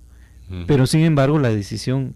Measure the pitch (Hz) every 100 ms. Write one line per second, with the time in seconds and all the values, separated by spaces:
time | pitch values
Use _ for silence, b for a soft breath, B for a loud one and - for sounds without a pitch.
0 | - b b b - 92 87 143 127 160
1 | 160 147 135 156 131 107 98 107 - 131
2 | 127